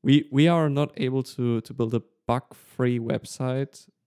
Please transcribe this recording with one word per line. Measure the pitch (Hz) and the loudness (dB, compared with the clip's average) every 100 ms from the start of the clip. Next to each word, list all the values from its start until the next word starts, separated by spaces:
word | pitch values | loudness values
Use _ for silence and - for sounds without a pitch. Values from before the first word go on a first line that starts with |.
we, | - 147 - | 4 4 4
we | 139 165 | 2 4
are | 170 156 | 4 2
not | 139 147 - | 0 -2 -4
able | 127 131 | -2 -2
to, | 127 - 123 117 | -4 -4 -2 -2
to | - | -4
build | 120 113 | -4 -2
a | 117 - _ - | -2 -4 _ -4
bug-free | 120 - - - - 127 120 | -4 -4 -18 -14 -2 0 0
website, | 113 - - - 127 131 139 - - _ | -2 -4 -6 -6 -4 -4 -6 -10 -20 _